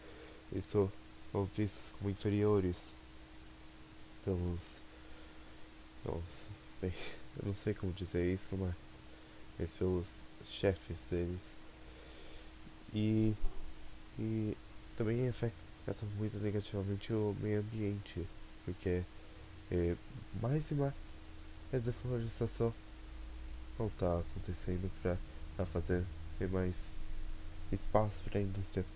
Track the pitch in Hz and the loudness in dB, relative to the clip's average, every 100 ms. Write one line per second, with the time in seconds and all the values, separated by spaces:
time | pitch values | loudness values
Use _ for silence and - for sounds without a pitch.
0 | - - - - - 95 - 104 98 - | -8 -14 -14 -14 -6 -4 2 4 4 2
1 | - - - 104 95 - 104 - - - | -12 -12 -2 0 2 2 0 0 -8 -2
2 | 101 95 104 104 104 104 92 87 - - | 0 2 4 6 8 8 6 2 -4 -10
3 | - - - - - - - - - - | -14 -14 -14 -14 -14 -14 -16 -14 -14 -14
4 | - - - 92 87 87 - - - - | -14 -4 2 2 2 0 -4 -10 -12 -12
5 | - - - - - - - - - - | -12 -12 -12 -14 -12 -12 -12 -12 -14 -8
6 | - - 85 - - - - - 92 - | -4 -2 -4 -8 -10 -10 -12 -4 -2 -2
7 | - - - - 101 98 107 101 95 90 | -4 -6 -8 -4 -2 0 0 0 0 -2
8 | 87 87 90 92 - 95 92 87 - - | 0 4 4 2 0 0 0 -2 -6 -14
9 | - - - - - - 87 - 92 90 | -14 -14 -14 -14 -10 -4 -2 2 2 4
10 | 87 - - - - - 101 92 - 82 | 0 -6 -12 -12 -10 2 4 2 -2 -6
11 | - 87 87 90 - - - - - - | 0 2 2 -2 -6 -12 -14 -14 -14 -14
12 | - - - - - - - - - 110 | -14 -12 -12 -12 -12 -12 -14 -12 -4 2
13 | 107 110 110 104 - - - - - - | 6 6 6 8 6 6 -2 -2 -6 -8
14 | - - 110 110 107 - - - - - | -8 -2 0 2 2 0 -6 -12 -6 0
15 | 107 117 127 - 117 - - - - 98 | 2 4 2 2 0 0 -10 -6 -4 -2
16 | 107 101 107 104 104 101 - 101 98 98 | -2 0 0 2 2 2 2 0 2 0
17 | - 110 104 98 104 104 104 113 101 101 | 2 4 4 2 4 2 2 0 0 0
18 | - 87 85 - - - - 90 92 90 | -2 -4 -4 -6 -10 -8 -6 0 2 2
19 | 87 - - - - - - 90 87 87 | 2 -6 -12 -12 -12 -10 0 4 4 4
20 | - 135 - 98 113 151 - 147 139 - | -2 -10 -6 0 2 2 4 2 2 0
21 | - - - - - - - 127 117 - | -6 -10 -10 -10 -10 -10 -2 0 2 0
22 | 123 123 113 - 113 - 117 113 - - | 0 0 0 2 2 4 2 2 -8 -12
23 | - - - - - - - - 110 - | -10 -8 -8 -6 -6 -6 -6 -2 0 4
24 | 90 85 85 - 92 87 - 90 92 - | 4 4 2 0 -2 -2 0 2 0 2
25 | 90 87 - - - - 92 87 80 90 | 2 2 0 -6 -6 -2 0 2 4 4
26 | 95 - - - 95 92 90 - - - | 2 -2 -4 -2 2 4 2 0 -2 0
27 | - - - - - - - 98 - 107 | 0 2 0 0 -4 -4 0 0 6 6
28 | 107 - - 101 101 98 92 95 92 | 6 2 0 2 2 0 0 0 0